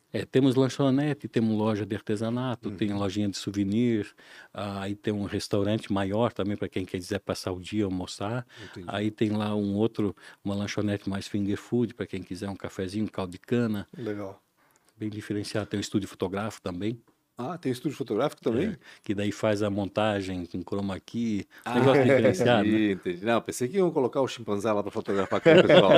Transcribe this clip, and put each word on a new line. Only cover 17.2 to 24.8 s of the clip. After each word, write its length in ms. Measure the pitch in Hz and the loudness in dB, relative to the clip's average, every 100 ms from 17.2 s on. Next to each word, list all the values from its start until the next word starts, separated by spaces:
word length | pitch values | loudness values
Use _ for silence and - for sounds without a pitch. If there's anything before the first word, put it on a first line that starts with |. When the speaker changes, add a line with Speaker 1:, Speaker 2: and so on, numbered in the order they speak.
| _ - | _ -10
Speaker 2:
Ah, 160 | 123 175 | -8 -6
tem 160 | 135 | -4
estúdio 240 | 123 160 127 | -4 -4 -6
fotográfico 460 | 131 104 139 - | -2 0 0 -2
também? 280 | 135 117 208 | -2 0 0
Speaker 1:
É, 80 | 185 - - | -4 -12 -12
que 100 | - | -6
daí 180 | 101 104 | -2 -2
faz 300 | 101 110 104 | 0 0 2
a 80 | 104 | 0
montagem 720 | 101 95 - 107 101 95 92 85 | 0 -2 0 0 0 -2 -6 -6
com 120 | 92 | -8
chroma 360 | 87 101 98 92 | -6 -4 -4 -6
key, 460 | - 117 117 101 - - - | -8 -4 -2 -2 -4 -10 -4
um 20 | |
Speaker 2:
Ah, 60 | 120 | 4
Speaker 1:
negócio 260 | 131 143 | 6 6
diferenciado, 680 | 127 131 113 95 123 117 104 | 6 6 6 4 4 4 4
Speaker 2:
entendi, 180 | 107 107 | 4 2
Speaker 1:
né? 40 | |
Speaker 2:
entendi. 320 | 92 95 87 104 | 0 -4 -4 0
Não, 140 | 113 | 0
pensei 280 | 101 - 127 | 0 -4 -2
que 100 | 190 | 0
iam 140 | 180 | 2
colocar 300 | 156 120 139 | 2 0 0
o 60 | 127 | -2
chimpanzé 440 | - 110 101 110 | -2 -4 -2 0
lá 80 | 104 | 0